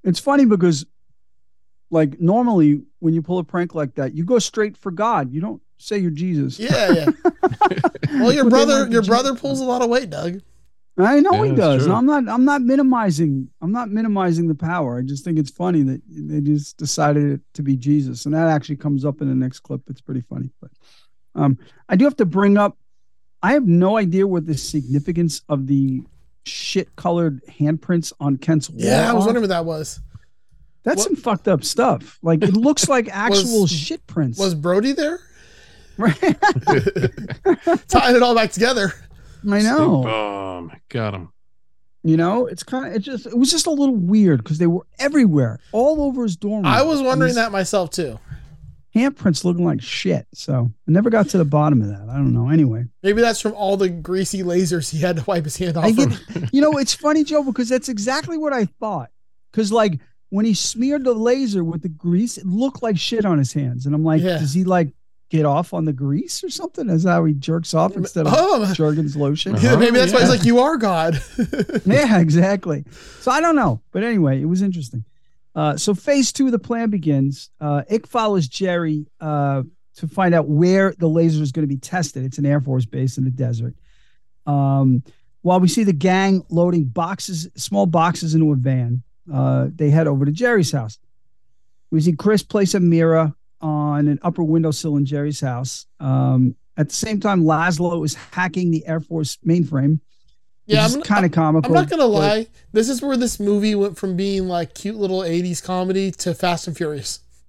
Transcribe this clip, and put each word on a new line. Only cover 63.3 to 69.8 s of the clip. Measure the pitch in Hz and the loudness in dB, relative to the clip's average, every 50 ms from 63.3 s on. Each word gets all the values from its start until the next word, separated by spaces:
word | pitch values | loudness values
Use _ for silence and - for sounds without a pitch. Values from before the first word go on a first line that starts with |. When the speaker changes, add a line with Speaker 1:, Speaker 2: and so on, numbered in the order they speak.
| 170 147 | 2 2
Speaker 1:
his | 135 123 | 0 0
hands. | - 147 139 123 123 123 131 | -2 -4 -4 -4 -6 -6 -4
And | 143 147 | -2 0
I'm | 151 156 | 0 2
like, | 160 156 156 | 2 2 2
Speaker 2:
Yeah. | 170 185 175 156 | 2 0 0 0
Speaker 1:
"Does | 156 139 135 | -2 0 0
he, | 185 185 | 0 0
like, | 180 185 180 170 139 - - _ _ - - _ - | 2 2 2 2 0 -4 -16 _ _ -20 -20 _ -2
get | - 156 151 | 0 0 2
off | 147 139 156 175 - - | 2 0 0 -2 -4 -4
on | 175 160 | -4 -2
the | 156 | -2
grease | 143 127 143 139 143 170 381 349 - - - | -2 -2 -2 -2 -2 -2 -4 -6 -10 -8 -8
or | 349 | -8
something?" | - - 349 339 _ - 294 214 | -8 -8 -10 -10 _ -6 -2 0
Is | 170 160 175 | 0 2 2
how | 185 170 170 165 | 2 2 2 2
he | 156 151 | 2 0
jerks | 139 135 - 160 170 165 - - | -2 -2 -4 -4 -4 -4 -2 0
off | 160 165 196 196 | 0 0 0 -2
instead | 190 175 - - 175 156 | -4 -8 -6 -4 -2 2
of | - 220 | 2 4
Speaker 2:
Oh. | 311 349 403 381 240 208 190 185 | 4 4 4 2 2 0 -2 0
Speaker 1:
Jergens | 160 160 151 151 156 156 147 139 | 0 0 0 0 0 -2 -4 -2
lotion. | 151 143 139 147 160 - 190 214 - | -2 -2 -2 -2 -2 -2 -4 0 2
Speaker 2:
Yeah, | - 247 247 | 4 4 6
maybe | 214 | 6